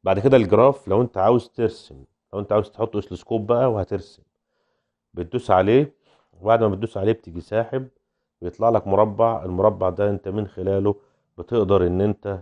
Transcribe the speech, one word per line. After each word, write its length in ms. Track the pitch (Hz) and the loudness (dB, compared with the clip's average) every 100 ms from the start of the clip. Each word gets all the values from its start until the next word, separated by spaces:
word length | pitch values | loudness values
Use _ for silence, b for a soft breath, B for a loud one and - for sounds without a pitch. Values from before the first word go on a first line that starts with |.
بعد 140 | 95 98 | -2 0
كده 180 | 123 131 | 4 4
الجراف 520 | 98 104 131 139 - | 4 4 4 2 -2
لو 140 | 98 | 0
أنت 160 | 120 98 | 0 0
عاوز 300 | 98 120 - | 2 2 0
ترسم، 560 | - 113 - - - - _ _ | -4 -4 -4 -20 -20 -20 _ _
لو 80 | 98 | -12
أنت 120 | 104 | -2
عاوز 180 | 104 104 | -2 -2
تحط 260 | - 113 104 | -8 -6 -6
أسلسكوب 500 | - 90 - 113 104 | -10 -16 -6 -6 -2
بقى 260 | 120 127 | 0 0
وهترسم، 500 | 107 92 98 - _ _ _ _ _ _ _ _ _ _ | -2 -6 -8 -10 _ _ _ _ _ _ _ _ _ _
بتدوس 360 | - 87 123 - | -14 -8 -8 2
عليه، 420 | 92 95 123 147 _ _ _ _ _ | 2 6 4 2 _ _ _ _ _
وبعد 220 | 98 117 | 0 2
ما 60 | 110 | 2
بتدوس 280 | 95 110 98 | -2 -6 -4
عليه 160 | 101 | -2
بتيجي 280 | 113 - 85 | -2 -6 -16
ساحب، 480 | - 107 113 131 131 _ _ _ _ _ | -6 -4 -4 -8 -10 _ _ _ _ _
بيطلع 260 | - - 113 | -12 -2 0
لك 180 | 113 98 | 0 2
مربع. 580 | 98 107 101 113 113 | 2 2 2 -2 -2
المربع 460 | 90 90 104 92 92 | -6 0 0 2 -4
ده 200 | 87 101 | -2 -2
أنت 180 | 98 98 | -2 -6
من 180 | 101 101 | -8 -8
خلاله 460 | - 92 98 101 101 b b b - | -6 -4 0 0 -2 b b b -18
بتقدر 480 | 87 120 95 98 90 | -6 -2 2 2 2
إن 140 | 92 | 0
أنت 380 | 104 101 101 95 | -2 -2 -8 -12